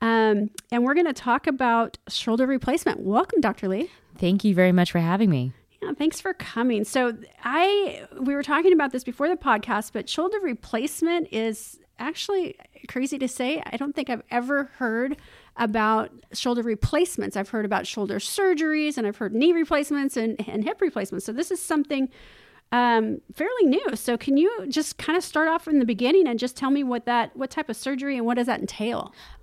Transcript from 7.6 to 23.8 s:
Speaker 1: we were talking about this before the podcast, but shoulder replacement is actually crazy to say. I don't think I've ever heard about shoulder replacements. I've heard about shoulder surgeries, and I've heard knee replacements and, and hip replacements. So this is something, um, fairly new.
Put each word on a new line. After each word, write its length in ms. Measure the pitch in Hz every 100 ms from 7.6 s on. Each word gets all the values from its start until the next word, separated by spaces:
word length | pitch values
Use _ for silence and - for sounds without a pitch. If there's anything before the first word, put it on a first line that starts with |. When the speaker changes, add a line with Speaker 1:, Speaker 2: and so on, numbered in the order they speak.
| 381 403 392 - - -
Speaker 1:
we 140 | 262
were 80 | 277
talking 300 | 285 302 359
about 180 | 330 277
this 140 | 254
before 240 | 254 - 294
the 80 | 359
podcast, 540 | 277 214 247 214 -
but 160 | 226 -
shoulder 300 | - 359 415
replacement 880 | 349 226 - 226 294 - 330 339 -
is 480 | 220 226 214 - - _ -
actually 560 | 254 - - 392 339 - - - -
crazy 280 | 247 262 269
to 100 | 262
say. 340 | - 254 311 -
I 100 | 233
don't 180 | 285
think 160 | 302 262
I've 140 | 226 -
ever 340 | 240 247 285 277 -
heard 380 | 240 226 262 294 - - _ -
about 540 | 226 220 214 220 - - _
shoulder 280 | - 254 240
replacements. 760 | 233 214 - 311 349 - 202 196
I've 140 | 196
heard 140 | 220
about 220 | 208 196 -
shoulder 300 | 220 202 202
surgeries, 800 | - - 381 302 311 311 302 285
and 80 | 208
I've 100 | 214
heard 160 | 214
knee 200 | 220 320
replacements 640 | 339 302 302 294 285 277 254
and, 200 | 226 208 -
and 160 | 214
hip 160 | 214 -
replacements. 440 | 370 - 190 -
So 80 | -
this 200 | 233 339
is 100 | 359
something, 460 | - 302 277 277 262 - - - - _ _
um, 480 | 240 240 226 220 - -
fairly 340 | - 359 494 320
new. 280 | 302